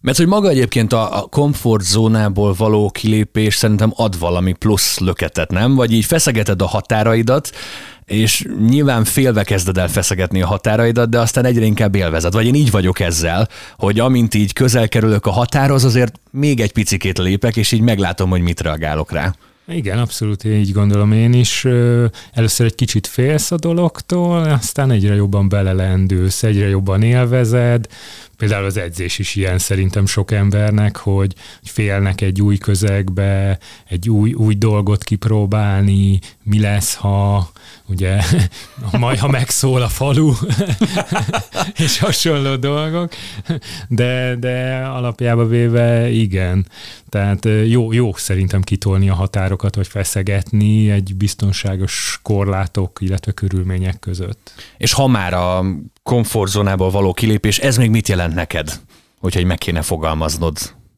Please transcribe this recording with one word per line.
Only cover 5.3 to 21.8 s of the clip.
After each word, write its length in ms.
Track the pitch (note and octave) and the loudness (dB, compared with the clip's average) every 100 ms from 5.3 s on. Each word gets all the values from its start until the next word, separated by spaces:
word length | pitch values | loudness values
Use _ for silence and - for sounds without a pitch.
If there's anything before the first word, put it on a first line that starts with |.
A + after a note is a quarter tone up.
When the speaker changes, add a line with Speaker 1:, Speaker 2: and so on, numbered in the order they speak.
| - D#2 | -4 -4
Speaker 1:
nem? 240 | F2+ A#2 C3+ | 0 2 2
Vagy 160 | A#2 | 2
így 120 | A2+ G#2+ | 2 2
feszegeted 560 | D#3+ D#3 A2+ G#2 F#2+ | 0 2 0 0 0
a 40 | F#2 | 0
határaidat, 840 | G#2 - A2 A2 A2+ A2+ C3+ - - - - - - - | -2 -2 0 2 2 2 0 -2 -16 -16 -16 -18 -20 -6
és 420 | G2+ A2 - - - A2 | 0 0 -2 -6 0 2
nyilván 340 | C#3 C#3+ A#2+ | 4 2 2
félve 400 | G#2+ - C3 G#2+ | 0 2 2 0
kezded 340 | G2 G2 F2+ F#2 | 0 -2 0 0
el 100 | F2+ | 0
feszegetni 540 | D2+ F2+ F#2 F#2 F#2+ | -2 -2 -2 -2 0
a 40 | F2 | 0
határaidat, 600 | G2+ A#2 A2 A#2 A#2 A#2 | -2 0 2 2 2 2
de 100 | A#2+ | 2
aztán 260 | A#2 - B2 | 0 0 2
egyre 200 | A#2 A2 | 2 2
inkább 300 | G#2 G#2 G2 | 2 2 2
élvezed. 380 | F2 D#2+ E2+ | 0 0 0
Vagy 120 | G#2+ A#2 | 0 2
én 80 | C#3 | 2
így 160 | C#3 | 2
vagyok 280 | G#2 F2+ - | 2 0 0
ezzel, 480 | F2 D#2+ E2 F2 A2 - - - | -2 0 -2 0 -2 -4 -20 -4
hogy 220 | F#2+ G#2 | 0 2
amint 340 | B2+ B2+ A2+ | 2 2 2
így 200 | G#2+ G2 | 2 0
közel 340 | - B2 A#2+ A2 | 0 2 2 2
kerülök 380 | A#2 A2 G#2+ G#2+ | 2 2 2 0
a 60 | |
határhoz, 520 | F#2+ A#2+ D3 C#3 C#3 | 0 0 0 2 4
azért 360 | B2 A#2+ B2 - _ | 4 4 2 -2 _
még 280 | C3+ D3 B2+ | -2 0 2
egy 120 | G#2+ | 0
picikét 460 | - G#2 F#2+ F#2+ F#2 | 0 -2 -2 -2 -2
lépek, 380 | F#2 F#2+ A#2+ A2+ | 0 0 0 0
és 140 | G#2 | 0
így 100 | A2+ | 2
meglátom, 480 | A#2 G2+ F#2 F2+ F#2 | 2 2 0 0 0
hogy 120 | F2+ | 2
mit 200 | F2 E2 | 0 -2
reagálok 500 | E2 D2+ D#2 D2+ D#2 | -4 -4 -4 -4 -4
rá. 220 | D2+ D#2+ - _ _ - | -4 -4 -6 _ _ -10
Speaker 2:
Igen, 300 | E3+ G2+ G2+ | -6 -4 -2
abszolút 440 | A#2 - G#2+ G2+ | -4 -4 -4 -4
így 280 | G#2+ G#2+ G2 | 0 0 0
gondolom 400 | G2 G#2 G2+ G#2 | 2 2 2 2
én 220 | A2 A#2 | 4 4
is. 300 | B2 A#2+ - | 4 2 0
Ö, 420 | C3 B2 | 0 2